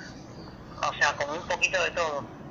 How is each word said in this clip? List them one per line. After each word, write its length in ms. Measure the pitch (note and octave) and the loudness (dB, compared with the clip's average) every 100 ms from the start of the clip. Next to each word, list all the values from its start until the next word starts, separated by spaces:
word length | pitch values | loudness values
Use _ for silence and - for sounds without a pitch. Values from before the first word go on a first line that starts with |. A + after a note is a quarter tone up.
| - - - - - - - - | -12 -12 -12 -12 -12 -12 -12 -2
o 120 | D3+ - | 0 4
sea, 180 | D3 - | 4 4
como 160 | C#3+ | 0
un 140 | D#3+ F3+ | -2 -2
poquito 340 | F3+ E3+ F#3 | 0 2 4
de 80 | E3 | 4
todo. 300 | F3+ E3 C#3+ A#2+ - - | 4 2 0 -4 -10 -14